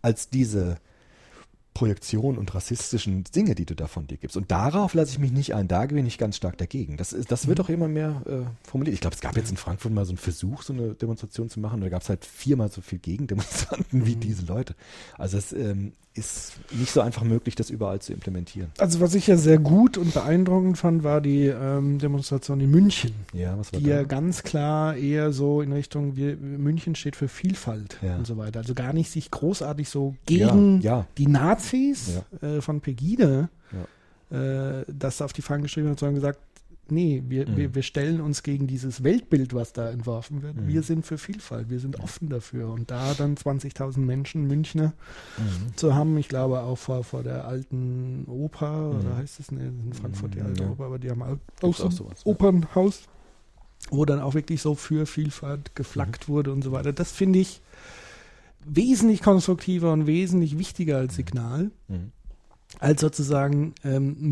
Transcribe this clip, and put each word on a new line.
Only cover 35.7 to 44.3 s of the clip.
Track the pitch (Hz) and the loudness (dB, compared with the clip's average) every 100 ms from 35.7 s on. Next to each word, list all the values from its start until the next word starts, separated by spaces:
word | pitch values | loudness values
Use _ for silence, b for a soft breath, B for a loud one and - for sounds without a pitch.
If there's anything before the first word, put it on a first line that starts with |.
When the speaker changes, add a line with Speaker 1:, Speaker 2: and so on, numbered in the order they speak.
| - 151 | -2 -2
Speaker 2:
hat, | 143 | 0
sondern | 143 | 0
gesagt, | 143 143 143 - - - - - | 0 -2 -4 -12 -20 -20 -20 -4
nee, | 151 175 135 127 | 0 2 0 -2
wir, | 131 139 | -2 0
Speaker 1:
Mhm. | 104 | 0
Speaker 2:
wir, | 143 131 | 0 -2
wir | |
stellen | 131 - 147 165 | -4 -2 -2 -2
uns | 151 143 | -2 -4
gegen | - 139 139 | -4 -2 -2
dieses | 131 131 123 131 | -4 -6 0 2
Weltbild, | 233 - 147 127 | 2 4 2 2
was | 123 117 | -4 -6
da | - 117 | -6 -6
entworfen | 117 117 117 117 147 | -6 -4 -6 -6 -8
wird. | 147 135 | -8 -4
Speaker 1:
Mhm. | 104 | 0
Speaker 2:
Wir | 156 | 0
sind | 156 165 - | 0 -2 -2
für | 156 | -8
Vielfalt, | - 208 - 117 113 | -8 -12 -10 -10 -6
wir | 123 | -6
sind | 131 123 | -6 -8
offen | 98 - 160 | -10 -8 -6
dafür. | 123 - 123 113 | -6 -6 -8 -6
Und | 113 117 | -6 -6
da | 123 135 | -4 -2
dann | 139 143 143 | 0 0 0
zwanzigtausend | 143 139 139 - 135 131 127 | -2 -4 -6 -8 -4 -2 0
Menschen, | 127 139 | -2 -4